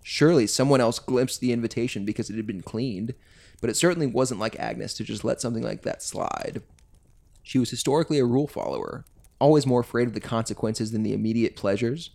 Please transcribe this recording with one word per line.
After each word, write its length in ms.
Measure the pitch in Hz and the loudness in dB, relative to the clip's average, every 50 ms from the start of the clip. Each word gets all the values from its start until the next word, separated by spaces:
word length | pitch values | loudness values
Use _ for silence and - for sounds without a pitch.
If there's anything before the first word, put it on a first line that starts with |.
Surely 440 | - - - - 147 160 175 139 110 | -14 -10 2 4 6 6 6 6 4
someone 340 | 101 - - 131 143 139 127 | 2 2 2 4 4 4 4
else 180 | 120 113 117 - | 4 2 0 -2
glimpsed 420 | - - 127 123 127 127 - - | -2 0 0 2 2 0 -2 -2
the 120 | 123 123 | -2 -2
invitation 520 | 120 117 117 113 - 120 117 123 - 104 98 | 0 0 -2 -2 -2 -4 -4 -4 -4 -4 -6
because 260 | 104 113 - 110 - | -4 -4 -4 -6 -6
it 60 | 104 | -6
had 100 | 110 110 | -6 -6
been 160 | 107 98 90 | -6 -8 -8
cleaned, 520 | - - - 110 127 135 101 90 107 120 127 - _ _ - - - - - - | -10 -8 -6 -4 -4 -4 -4 -6 -6 -8 -8 -12 _ _ -20 -20 -20 -20 -10 -4
but 80 | - 117 | -4 -2
it 80 | 107 | 2
certainly 300 | - - 180 175 170 151 | 2 4 4 4 2 0
wasn't 320 | 127 110 127 131 - 120 92 | 0 2 2 2 2 0 -2
like 180 | 107 113 - - | -4 -4 -4 -4
Agnes 360 | 110 110 113 117 104 104 - | -6 -6 -6 -6 -8 -8 -8
to 100 | - 107 | -8 -8
just 200 | 110 110 107 - | -8 -8 -4 -4
let 160 | 117 120 - | -4 -2 -2
something 220 | - 120 117 113 | -4 -4 -4 -4
like 200 | 117 107 104 - | -4 -6 -6 -6
that 200 | - - - - | -6 -8 -8 -8
slide. 600 | - - - - - - - - - - - - - _ _ _ _ _ - - _ _ _ _ _ _ _ - | -10 -10 -6 -6 -6 -4 -6 -6 -8 -8 -8 -10 -12 _ _ _ _ _ -20 -20 _ _ _ _ _ _ _ -20
She 160 | - - - 131 | -10 -2 0 0
was 120 | 120 - | 0 0
historically 480 | 127 117 - - 139 160 160 - 156 143 | -2 -2 0 2 2 2 2 2 2 2
a 60 | 127 | 4
rule 220 | 120 117 135 147 | 4 4 2 0
follower, 580 | 143 - - - - 67 58 50 50 - - - - _ - - _ _ - | 0 -4 -6 -6 -4 -4 -4 -6 -6 -8 -12 -14 -18 _ -20 -20 _ _ 4
always 260 | 131 147 156 151 135 | 6 6 6 6 6
more 140 | 135 123 123 | 4 2 2
afraid 260 | 120 - - 117 123 123 | 2 2 0 0 0 0
of 60 | 104 | 0
the 60 | 107 | -4
consequences 720 | - - 120 113 110 - 104 - - 110 110 - 113 110 | -6 -2 -2 -2 -2 -2 -4 -2 -2 -2 -2 -2 -4 -2
than 100 | 117 110 | -2 -2
the 100 | 110 107 104 | -2 0 0
immediate 420 | 104 107 110 113 117 113 - - | 0 0 0 2 2 2 0 0
pleasures, 540 | - - 98 101 101 120 117 135 165 170 - - | -2 0 0 0 2 0 -2 -2 -4 -8 -14 -18